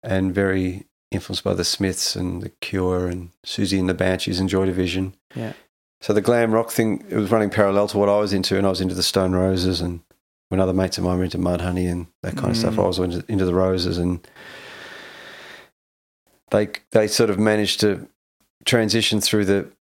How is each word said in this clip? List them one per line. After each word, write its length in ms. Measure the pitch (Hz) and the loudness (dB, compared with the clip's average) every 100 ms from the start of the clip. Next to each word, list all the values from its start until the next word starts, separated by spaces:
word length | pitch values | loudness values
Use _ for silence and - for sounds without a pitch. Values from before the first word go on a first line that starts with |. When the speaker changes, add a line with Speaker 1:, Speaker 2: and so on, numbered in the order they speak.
Speaker 1:
and 300 | 120 95 95 | -2 0 0
very 520 | 92 98 95 92 92 - _ _ | 2 2 2 -2 -4 -14 _ _
influenced 320 | 98 - 98 | -8 -4 -4
by 100 | - | -2
The 100 | 92 | 0
Smiths 520 | 87 - 98 90 - - | -2 0 -2 -2 -4 -4
and 260 | 92 90 | -6 -6
The 60 | 90 - | -10 -12
Cure 460 | - 95 92 92 90 | -6 -2 0 0 -2
and 220 | 90 87 _ | -6 -10 _
Siouxsie 340 | - - 101 95 | -12 -4 0 0
and 100 | 92 | 0
the 60 | |
Banshees 460 | 92 92 92 - 92 | 0 0 0 -2 -2
and 80 | 95 | 0
Joy 160 | 95 95 | 2 0
Division. 480 | 92 92 90 92 - _ | 0 0 0 -4 -8 _
Speaker 2:
Yeah. 180 | - 110 - _ _ _ _ | -10 -10 -12 _ _ _ _
Speaker 1:
So 120 | - | 0
the 80 | 107 | 0
glam 320 | 104 120 117 | 4 4 4
rock 180 | 110 113 | 2 0
thing, 320 | - 113 101 - | 0 0 0 -4
it 80 | - | -2
was 140 | 101 | 2
running 200 | 113 104 | 2 2
parallel 360 | 92 101 98 104 | 4 4 4 2
to 100 | 104 | 2
what 100 | 101 | 4
I 100 | 104 | 4
was 140 | 104 | 2
into, 240 | 98 92 98 | 0 0 2
and 80 | 98 | 2
I 40 | |
was 100 | 90 | 2
into 140 | 92 | -2
the 80 | 90 | 0
Stone 280 | 92 - 92 | 0 2 2
Roses, 480 | 92 95 95 92 87 | 2 2 2 0 0
and 200 | 87 87 _ _ _ _ _ | -2 -6 _ _ _ _ _
when 120 | 92 | 0
other 120 | 95 | 2
mates 260 | 92 92 - | 2 0 0
of 60 | |
mine 140 | 90 90 | -2 0
were 60 | |
into 140 | 92 92 | -2 -2
Mudhoney 520 | 90 87 87 90 90 | -2 0 -2 -2 -2
and 160 | 87 85 _ | -2 -8 _
that 140 | - - | -10 -4
kind 140 | 131 | -2
of 60 | 113 | 0
stuff, 180 | 113 | -2
Speaker 2:
Mm. 100 | 110 | 2
Speaker 1:
I 20 | 92 | 0
was 120 | 92 | 0
into, 260 | 90 85 - | -2 -4 -4
into 160 | 98 | -2
the 100 | 92 | 0
Roses, 440 | 87 95 92 90 87 | 2 2 0 0 0
and 280 | 87 90 - - - - - - - - - - - - - - - _ _ _ _ _ _ _ _ | -2 -4 -8 -20 -20 -20 -18 -18 -18 -18 -20 -20 -20 -20 -20 -20 -20 _ _ _ _ _ _ _ _
they, 180 | 107 104 - _ | 0 0 -6 _
they 160 | 110 107 | 2 2
sort 220 | - 117 | 2 2
of 80 | 98 | 4
managed 420 | 110 107 101 - | 2 4 2 2
to 260 | 104 95 - _ _ _ _ _ | 0 0 -6 _ _ _ _ _
transition 560 | - 120 110 113 107 107 | 0 2 2 2 0 0
through 240 | - 107 | 0 0
the 240 | 98 101 80 _ | 2 0 -2 _